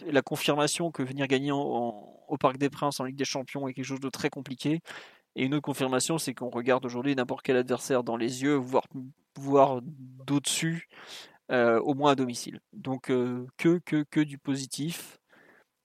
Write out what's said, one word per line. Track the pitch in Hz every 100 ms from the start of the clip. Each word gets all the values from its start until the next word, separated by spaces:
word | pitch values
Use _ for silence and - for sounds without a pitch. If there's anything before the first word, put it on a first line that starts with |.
| 170
et |
la | 139
confirmation | - 147 - 147 147 - 170
que | -
venir | 127 135 135
gagner | 135 143
en, | 143
en, | 143 120 120 104 - - -
au | 135
Parc | 139 131
des | 143
Princes | - 147 -
en |
Ligue | 131 139
des | 131
Champions | 139 127 143 139
est |
quelque | 131
chose | 131 135
de | 135
très | - 147
compliqué, | 143 131 127 143 160 - - - - _
et | 131
une | 131
autre | 147
confirmation, | 143 135 131 127 - 165
c'est | -
qu'on | 117 123
regarde | 120 123 127
aujourd'hui | 127 120 139
n'importe | 135 127 131
quel | - 127
adversaire | 127 120 - 131
dans | 120 117
les | 117 127
yeux, | 135
voire, | 147 127 131 - 135 131 - _ -
voire | 139 139 139 127
d'au-dessus, | 127 139 127 131 131 143 - - 165 165 - - - - - - -
euh, | 123 117 117
au | -
moins | 135 143
à |
domicile. | 135 127 120 - - -
Donc, | 107 135 131 -
euh, | 127 123 123 127 -
que, | 170 175
que, | - 151 147
que | 156
du | 151 139
positif, | - 139 131 - 151 - - - _ _ _ _ _ _